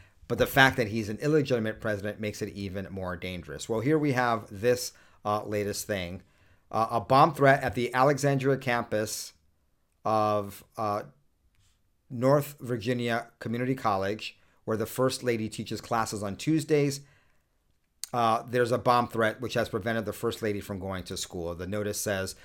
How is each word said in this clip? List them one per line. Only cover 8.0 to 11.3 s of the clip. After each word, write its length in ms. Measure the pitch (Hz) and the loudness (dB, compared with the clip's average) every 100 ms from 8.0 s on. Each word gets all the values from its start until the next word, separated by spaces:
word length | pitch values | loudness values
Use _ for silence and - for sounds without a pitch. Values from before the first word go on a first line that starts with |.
| 139 135 143 139 131 135 | 4 4 2 2 2 0
campus 760 | 135 120 113 110 110 - - _ _ _ _ _ _ _ | 0 -2 0 -2 -2 -6 -10 _ _ _ _ _ _ _
of, 600 | - 110 107 104 101 - - - | -2 0 2 0 -2 -12 -16 -6
uh, 260 | 107 104 143 _ _ | -2 -2 -6 _ _